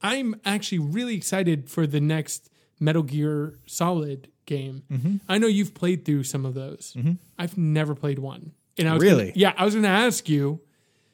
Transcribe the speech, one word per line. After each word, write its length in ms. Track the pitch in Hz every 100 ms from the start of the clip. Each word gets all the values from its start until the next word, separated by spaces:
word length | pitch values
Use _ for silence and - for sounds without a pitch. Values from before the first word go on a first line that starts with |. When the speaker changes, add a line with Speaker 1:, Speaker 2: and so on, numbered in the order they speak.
Speaker 1:
I'm 380 | 196 262 247 214
actually 340 | 202 202 208 180
really 360 | 147 185 247 208
excited 520 | - 190 180 156 131
for 180 | - 156
the 140 | 151
next 500 | 147 160 151 - _ _ _ _
Metal 240 | 151 165
Gear 560 | 143 147 151 151 151 - -
Solid 600 | - 170 175 147 135 - _ -
game. 360 | 143 135 135 -
Speaker 2:
Mm-hmm. 260 | 135 139 196 -
Speaker 1:
I 100 | 190
know 80 | 220
you've 280 | 202 202
played 300 | - 180 180
through 200 | - 147
some 220 | 131 139 135
of 80 |
those. 400 | 127 135 147 - 123
Speaker 2:
Mm-hmm. 160 | 135 180 - -
Speaker 1:
I've 180 | 175 185
never 360 | 160 151 151
played 240 | 139 147 135
one. 340 | 135 127 160 - _ -
And 100 | 160
I 60 |
was 80 | 160
gonna 120 | 190 151
Speaker 2:
Really? 160 | 98
Speaker 1:
yeah, 180 | - 190 190
I 80 |
was 100 | 196
gonna 140 | 214 214
ask 400 | 190 240 - -
you, 320 | 147 143 160 - _ _ _ _